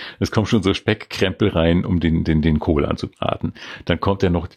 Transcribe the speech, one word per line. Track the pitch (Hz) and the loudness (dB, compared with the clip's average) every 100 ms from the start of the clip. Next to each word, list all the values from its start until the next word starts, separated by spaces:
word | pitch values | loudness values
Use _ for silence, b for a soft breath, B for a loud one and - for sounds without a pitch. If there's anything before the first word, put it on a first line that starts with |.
| B - | B -6
Es | 98 | -2
kommt | - 101 | 0 0
schon | 117 | 2
so | 95 | 2
Speckkrempel | 95 - 107 - - 95 - 104 | 0 -2 -4 -6 -2 -2 0 0
rein, | 85 82 87 | 2 4 2
um | - 87 | 0 0
den, | 82 82 | 2 2
den, | 85 78 | 2 2
den | 80 76 | 2 2
Kohl | - 76 73 | 2 0 0
anzubraten. | - - - - - - B B B | -4 -8 -6 -6 -4 -6 B B B
Dann | - 85 | -4 -2
kommt | - 98 | 0 0
ja | 95 | 2
noch, | 85 82 | 0 -4